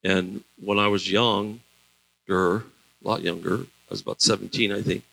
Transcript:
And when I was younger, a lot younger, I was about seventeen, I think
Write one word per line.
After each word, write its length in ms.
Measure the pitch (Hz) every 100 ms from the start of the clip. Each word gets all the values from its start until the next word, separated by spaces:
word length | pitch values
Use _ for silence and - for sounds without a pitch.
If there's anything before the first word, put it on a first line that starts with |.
And 420 | 92 95 92 98 - _
when 200 | 101 101
I 100 | 104
was 220 | 101 95
younger, 500 | 98 120 101 104 113 _ _ _ _ _ _ -
a 340 | 92 90 101 117 _ _ _
lot 200 | - 107
younger, 340 | 85 85 87 104
I 340 | - _ _
was 100 | 98
about 220 | - -
seventeen, 500 | - 101 98 - 107
I 80 | 101
think 240 | - 87 -